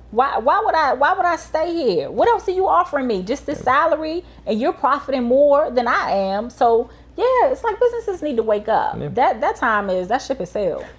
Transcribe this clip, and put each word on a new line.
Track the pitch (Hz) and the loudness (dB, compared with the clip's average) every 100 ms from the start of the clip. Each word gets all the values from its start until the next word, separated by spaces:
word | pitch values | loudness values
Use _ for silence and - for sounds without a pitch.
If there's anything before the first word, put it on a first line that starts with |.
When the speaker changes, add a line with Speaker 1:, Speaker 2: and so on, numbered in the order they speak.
| - | -6
Speaker 1:
Why, | 214 269 - | 0 0 2
why | 233 381 | 2 2
would | 427 | 2
I, | 320 285 | 2 2
why | 254 294 | 2 2
would | 381 349 | 2 0
I | 320 | -2
stay | - 311 339 | -4 -4 -2
here? | 330 254 170 139 | 0 0 0 -2
What | 214 392 | 0 2
else | 440 - | 2 -2
are | |
you | 370 370 | 0 2
offering | 339 359 277 254 | 2 2 -2 -2
me? | 202 | -2
Just | 185 277 - | -4 -6 -6
the | |
Speaker 2:
Yeah. | 302 | -4
Speaker 1:
salary, | - 269 320 302 311 339 - - - | 0 2 2 0 -4 -8 -10 -14 -4
and | 214 | -2
you're | 285 | -2
profiting | 359 254 277 - 262 | 0 0 -2 -2 -2
more | 240 262 294 285 294 | 2 4 6 4 2
than | 247 240 | 0 0
I | 349 - | 0 0
am." | 196 190 196 240 | -2 0 -4 -6
So, | - 240 226 247 - - - | 0 4 4 0 -10 -16 -2
yeah, | 466 508 539 | 0 2 2
it's | 508 | 0
like | 466 403 | -4 0
businesses | 494 480 440 359 | 0 0 -6 -4
need | 302 233 | -4 -2
to | |
wake | 220 208 214 | 0 0 0
up. | 196 - - | 0 0 -4
Speaker 2:
Yeah. | 143 | -4
Speaker 1:
That, | 208 302 226 | 0 0 2
that | 294 - | -2 -2
time | 247 214 202 | 0 0 0
is, | 185 180 | -2 -2
that | 247 | -4
ship | - 262 | -4 -8
has | 175 | -6
sailed. | 214 190 135 - | -4 -4 -4 -10